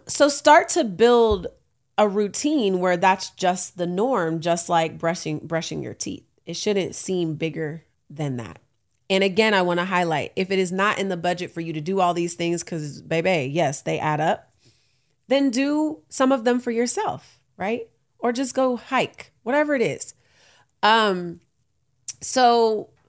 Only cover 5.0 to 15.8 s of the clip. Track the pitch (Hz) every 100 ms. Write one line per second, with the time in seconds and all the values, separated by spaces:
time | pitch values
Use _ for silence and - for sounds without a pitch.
5 | 165 180 - 151 156 160 165 160 127 -
6 | - - - _ - 175 - 202 175 -
7 | - 185 170 151 160 147 156 160 - _
8 | _ 147 147 123 107 80 _ _ _ _
9 | - 190 196 185 220 202 180 175 180 185
10 | 175 151 - - 185 190 185 185 202 -
11 | 196 180 170 175 170 - 165 156 151 190
12 | 180 175 170 - 170 170 - 170 151 139
13 | - 160 175 180 131 147 151 147 - 160
14 | 156 151 160 - - _ _ _ _ _
15 | _ _ _ 233 277 226 277 302